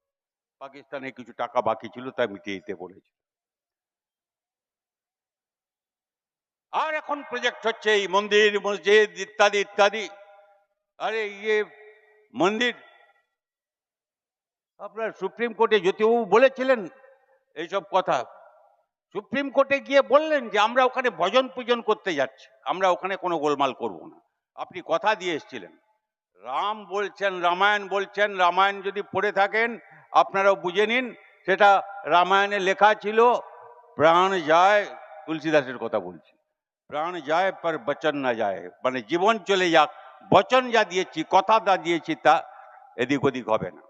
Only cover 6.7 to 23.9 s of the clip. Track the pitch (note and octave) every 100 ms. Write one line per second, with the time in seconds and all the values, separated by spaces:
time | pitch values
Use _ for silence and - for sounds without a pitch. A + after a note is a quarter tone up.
6.7 | G3 D4+ D#4 - D4 - A#3+ A#3+ - A3
7.7 | A3 G#3+ G#3 F#3+ G3 G#3 G#3 G#3+ G3+ G3
8.7 | G3 F#3 G#3+ G#3 F3 F#3+ - G#3 G3+ G3
9.7 | - G3+ A3 F#3 - - - _ _ _
10.7 | _ _ - F3+ A3 G#3 G3 G#3+ G#3+ G3
11.7 | - - _ _ _ _ B2 F3 A3 A#3+
12.7 | - - _ _ _ _ _ _ _ _
13.7 | _ _ _ _ _ _ _ _ _ _
14.7 | - G3 G3 A3 - F#3 G#3 A#3 G3+ A3
15.7 | G#3+ F3 G3 A3 A#3 G#3 G#3+ C4 C4 C4
16.7 | B3 E3+ - - _ _ _ _ - E3
17.7 | G3 D3+ F#3 F3+ C#3+ A2+ - - _ _
18.7 | _ _ _ _ F#3 - C4+ C#4 C4+ C#4
19.7 | C#4 A3 C#4 G#3 C#4 D#4 D4 A3+ G3+ A3
20.7 | B3 B3+ B3+ B3 E3 F3+ B3 C4 B3+ A3+
21.7 | A#3 G#3+ G#3+ G3 D3 B2+ _ - _ C3
22.7 | E3+ F#3+ F3+ F#3 F#3+ F3+ E3 D3 C#3 C#3
23.7 | A#2 A#2